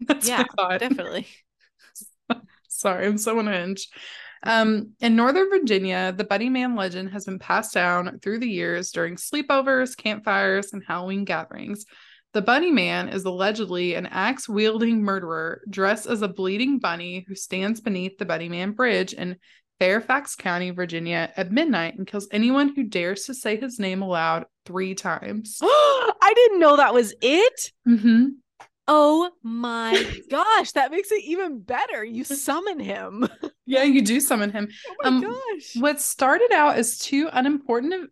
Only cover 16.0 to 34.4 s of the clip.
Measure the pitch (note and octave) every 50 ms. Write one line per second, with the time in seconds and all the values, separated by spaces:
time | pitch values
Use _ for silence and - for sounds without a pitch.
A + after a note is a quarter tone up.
16 | - - A#3+ G#3 G#3+ G3+ F3+ - F#3 F#3 G3 G#3+ B3+ C4+ C#4+ B3 - F3+ E3+ E3+
17 | F3 F3 F3+ F#3 F#3 - G3 F#3+ - - F#3 F#3 F#3+ G3+ A3+ A3 - A#3 G3 F3+
18 | F3+ F#3 F#3+ _ G3+ E3+ E3 D#3+ E3 E3+ E3+ F3 F3+ G3 G#3 G#3 B3+ B3 G#3 F3+
19 | F#3 F#3 - - F3+ F3+ F3+ - _ _ _ _ _ _ _ _ F#3 F#3 G3 A3+
20 | A3 - C4 C#4+ C#4+ - - - - F#3+ F3 F3 F3+ F3+ F3 F3+ F3+ E3+ E3 E3
21 | E3 E3+ E3+ E3+ E3 E3 - - F#3+ F3+ G3+ C4 E4 E4 A#3 E3+ E3 E3 - -
22 | F#3+ - - G3+ G3+ G3+ - G#3 A3+ A#3+ C4 C#4 C#4+ C#4 C#4 C#4 B3+ G#3 - F3+
23 | E3+ F3 G3 G3 - - C4 - - A3 G#3+ G#3+ B3+ C4 A#3+ - G3+ F#3+ F#3 F#3+
24 | G3 F#3+ F3+ E3 D#3+ E3 D#3+ D#3+ - - _ _ _ - F3 F#3 F#3+ F#3+ F#3+ F#3+
25 | - F#3+ - - - G2+ G3+ G#3+ A3+ - - - D4+ G4+ C5+ D5+ D5 C#5+ C#5 C5
26 | A#4+ A4+ - - F#4 G4+ A4 A#4 B4 A4+ G4+ F4+ E4 D4 D4 C#4+ C#4 A3+ A3 B3
27 | A#3+ G3+ - - - B3 C#4+ F4 G#4+ C5 C5 - - - _ _ _ A#3+ A#3 G#3+
28 | G#3 A#3 A3+ A3+ B3+ C#4 C#4+ C4+ _ _ _ _ - _ _ _ _ - D4+ D4+
29 | D4 D4 D4+ D#4+ F4 F4+ F4 _ - A3+ A3+ A#3 A#3+ A#3+ A#3 A#3 A3+ A3+ A3+ -
30 | - - - - - - B3+ D4 F4+ G#4+ A4+ G4+ D#4+ - - D4+ C4+ C4+ D#4 F4+
31 | G4+ - G#4+ G#4 - D4 D#4+ F#4 F#4+ E4+ C#4+ A#3 F3+ G#3 B3 - - - F#4 A#3+
32 | G#3+ A#3 A#3 A3+ - - C#4 C#4 - - C#4 E4 F#4 G#4+ F4+ D4 G#3 G3 G3 G3
33 | F#3+ F#3 F#3+ G#3+ B3+ - - _ - - - _ _ B3 C4 C4 C4+ C#4+ C4 C4+
34 | A3 G3 A#3 C#4 - - C4+ A3